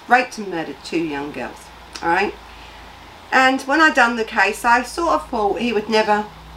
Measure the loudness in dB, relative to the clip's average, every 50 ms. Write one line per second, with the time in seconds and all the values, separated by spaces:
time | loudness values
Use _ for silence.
0 | 0 2 2 2 2 0 -6 -10 -8 -8 -6 -6 -8 -8 -10 -14 -12 -6 -4 -4
1 | -2 -2 -4 -6 -8 -8 -8 -10 -10 -10 -12 -14 -20 -20 -20 -20 -20 -18 -14 -4
2 | 0 0 2 2 0 -2 -4 -10 -18 -20 -20 -20 -20 -20 -20 -20 -20 -20 -20 -20
3 | -20 -20 -20 -20 -10 -2 2 4 4 4 2 0 -2 0 2 4 4 4 6 4
4 | 2 2 2 -2 -4 -4 0 0 0 0 0 -2 2 2 2 2 2 -2 -4 -4
5 | 0 0 0 0 -2 -4 -2 0 0 0 0 0 -2 0 0 -2 -2 2 0 2
6 | 2 2 2 0 0 -6 -12 -18 -20 -20 -20